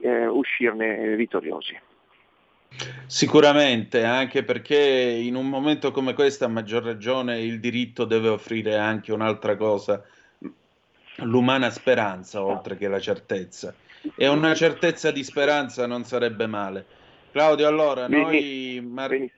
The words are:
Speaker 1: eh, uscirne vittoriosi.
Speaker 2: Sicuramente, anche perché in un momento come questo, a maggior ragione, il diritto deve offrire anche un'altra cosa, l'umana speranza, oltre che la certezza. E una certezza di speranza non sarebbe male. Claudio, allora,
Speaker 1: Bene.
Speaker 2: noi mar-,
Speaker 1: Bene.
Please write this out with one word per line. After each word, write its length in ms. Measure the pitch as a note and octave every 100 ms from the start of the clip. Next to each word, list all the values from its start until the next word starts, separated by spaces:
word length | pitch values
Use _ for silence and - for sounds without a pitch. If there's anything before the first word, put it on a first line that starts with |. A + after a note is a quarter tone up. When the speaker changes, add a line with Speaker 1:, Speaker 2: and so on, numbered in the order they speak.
Speaker 1:
eh, 240 | B2 A#2+ A#2
uscirne 920 | - C3+ - A#2 A2 A2 G#2+ A2 G#2+
vittoriosi. 640 | A#2 F#2+ D#2 D#2+ - - - _ _ _ _ _ _ _ _ - - - -
Speaker 2:
Sicuramente, 1000 | - D3 D3+ D3 D3 C#3+ A#2 G#2 B2
anche 400 | A2+ B2+ C3 C#3
perché 340 | A2+ A#2 - D3
in 560 | C#3+ C3 B2 A#2 A#2+
un 140 | B2+ C3
momento 420 | C#3 D3 D3+ C#3+
come 220 | B2 C3
questo, 320 | A#2+ C#3 C#3
a 40 | B2
maggior 360 | A2+ G#2 A#2
ragione, 560 | A#2 A2 A2 C3 B2 A#2
il 200 | A2+ A2+
diritto 440 | A#2+ A#2 A#2 B2
deve 240 | A2 A2+ A2+
offrire 480 | G#2 - A2+ G#2+ G#2+
anche 360 | G#2+ A2 G#2
un'altra 440 | G#2+ A2 G#2+ G#2+ G2+
cosa, 460 | A2 G2+ G2+ G2+ - _ _ _ - - _ _ _ _ - -
l'umana 480 | A#2+ B2 B2 C3+ B2
speranza, 760 | A2 - A#2+ G#2 F#2 F#2 G#2
oltre 320 | G2 F#2+ - F#2+
che 100 | G2+
la 140 | G2
certezza. 720 | G#2+ F#2+ - G2 F2+ - F2+ - _ - -
E 140 | - C3+
una 260 | D3 D#3+
certezza 560 | D#3 E3 D#3 E3+ D#3+ D#3
di 140 | C#3+
speranza 640 | C3 D3 C#3+ D3 C3 B2+ A#2+
non 180 | A#2+
sarebbe 420 | A2+ B2 A#2+ G#2+ A2
male. 400 | G#2+ G2 G2 F#2+ - - _ _
Claudio, 340 | C#3 D#3 D3 D3+
allora, 400 | D#3 D3+ C3 B2
Speaker 1:
Bene. 160 | C#3+
Speaker 2:
noi 580 | D#3+ D#3 C#3+ C3+ B2+ B2 B2
mar-, 220 | B2 C3+
Speaker 1:
Bene. 220 | C3 B2+